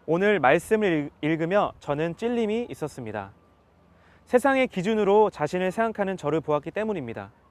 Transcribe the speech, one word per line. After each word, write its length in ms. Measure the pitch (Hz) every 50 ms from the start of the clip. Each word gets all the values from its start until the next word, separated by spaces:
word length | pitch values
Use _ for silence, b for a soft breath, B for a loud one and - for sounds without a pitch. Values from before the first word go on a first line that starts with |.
| b
오늘 340 | - 160 175 196 208 208 175
말씀을 720 | 135 127 147 175 - - 220 214 214 190 165 151 143 143 - _
읽-, 40 | - 147
읽으며 460 | 165 156 165 165 190 208 180 123 - -
저는 360 | - 147 147 147 160 170 165
찔림이 520 | - 226 233 247 233 226 208 214 233 240 -
있었습니다. 640 | 135 - 160 143 - - 123 110 104 107 98 98 - _ _ _ _ _ _ _ _ _ _ _ b b b b b b b
세상의 420 | b - 247 - 277 269 262 262 -
기준으로 640 | - 190 165 208 226 214 208 180 196 214 214 196
자신을 400 | - - 147 - - 180 185 185
생각하는 460 | 175 226 226 226 214 - 202 190 190 -
저를 220 | - 147 147 160
보았기 320 | - 151 151 147 139 165
때문입니다. 600 | - 202 220 220 208 170 131 117 110 110 101 98 - _ _ _